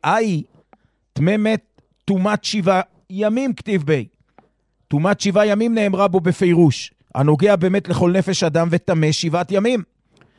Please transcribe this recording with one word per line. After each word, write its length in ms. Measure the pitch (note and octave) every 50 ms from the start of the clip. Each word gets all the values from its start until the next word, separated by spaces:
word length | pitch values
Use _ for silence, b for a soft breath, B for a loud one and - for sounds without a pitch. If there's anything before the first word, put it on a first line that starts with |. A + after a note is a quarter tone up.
| -
אי 380 | D3 F#3 A3 A3+ G#3+ F3+ D3 - _ _ _ _ _ - _ _ _ _ _ _ _ -
טמא 240 | C3+ C#3+ F3 G#3
מת 460 | G#3+ G#3+ A3 A3 - _ _ _ _ _ _ _ _ -
טומאת 400 | - G3 F#3 F#3 G#3 G#3 - -
שבעה 360 | - - A3 E3+ F#3 F#3+ F#3 F#3 _ _ _ _ -
ימים 420 | F#3 F#3+ G#3+ G#3+ A3 B3+ C4+ C4 F#3+
כתיב 300 | - - G3+ G3 F#3 C#3+
בי. 240 | C#3+ D#3 C3+ G#2+ - _ _ _ _ _ - _ _ _ _ _ _ _ _ _ -
טומאת 320 | - D3 D#3+ F#3+ G#3 -
שבעה 260 | - G3+ F3 G#3 G#3
ימים 280 | G#3+ G3+ G#3 A3+ A#3 A3+
נאמרה 340 | A3 G#3 G3+ F#3+ F#3+ G3+ G3
בו 120 | F3 F#3+
בפירוש, 720 | D#3+ F3+ F3+ - G3 F3+ F3 E3+ F3 D3 B2 - - - _ _ _ _ -
הנוגע 420 | - C#3 D3 D3+ C3 F#3+ G#3 G3+
באמת 320 | F3+ E3 F#3 F#3+ G3+ - F3
לכל 240 | F3 C3+ F#3 F3 F3+
נפש 320 | F#3+ F3+ F#3+ F#3 - F#3
אדם 240 | E3 D3 E3 E3 E3+
וטמא 420 | E3 F3 - - F3+ D#3+ D#3 D3+ D#3
שבעת 400 | - - E3 D3 F3 F3+ - G3
ימים. 300 | G3 G3+ A#3+ B3+ A3+ E3+ _ _ _ _ _ _ b b b b